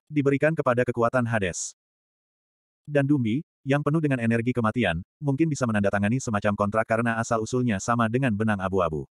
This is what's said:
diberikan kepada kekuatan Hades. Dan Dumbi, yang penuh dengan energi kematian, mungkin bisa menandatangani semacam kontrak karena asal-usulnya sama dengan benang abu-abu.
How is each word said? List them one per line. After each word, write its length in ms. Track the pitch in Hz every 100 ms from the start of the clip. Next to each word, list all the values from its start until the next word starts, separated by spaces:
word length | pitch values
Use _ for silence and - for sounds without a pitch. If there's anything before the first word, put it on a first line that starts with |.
| -
diberikan 480 | 147 139 139 151
kepada 320 | 160 135 120 123
kekuatan 400 | - 117 131 117
Hades. 480 | 113 95 82 - - _ _ _ _ _ _ _ _ _ _ -
Dan 240 | 143 139
Dumbi, 320 | 147 117 123 - _ 131
yang 160 | 143
penuh 180 | 147 156
dengan 220 | 151 131
energi 320 | 113 117 117
kematian, 480 | 123 110 123 104 82 - _
mungkin 320 | 147 135 165
bisa 160 | 143 127
menandatangani 560 | 107 101 101 101 127
semacam 320 | - 104 104
kontrak 320 | 104 101 110 110
karena 320 | 113 117 113
asal-usulnya 640 | 113 113 110 127 123 98
sama 240 | - 120 113
dengan 260 | 120 135
benang 280 | 101 110 104
abu-abu. 480 | 95 95 85 78 67